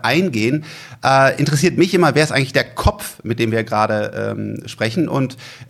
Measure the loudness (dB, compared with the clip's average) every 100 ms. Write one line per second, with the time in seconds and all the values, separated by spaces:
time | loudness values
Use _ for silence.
0 | 0 0 0 0 0 0 -4 -18 -20 -4
1 | 2 4 4 2 0 2 2 2 2 4
2 | 4 4 2 0 0 -2 -2 0 -2 -2
3 | -10 -10 -6 -2 0 0 0 0 0 0
4 | -2 -4 -6 -6 -8 -8 -10 -4 -2 -2
5 | -2 -2 -4 -6 -20 -14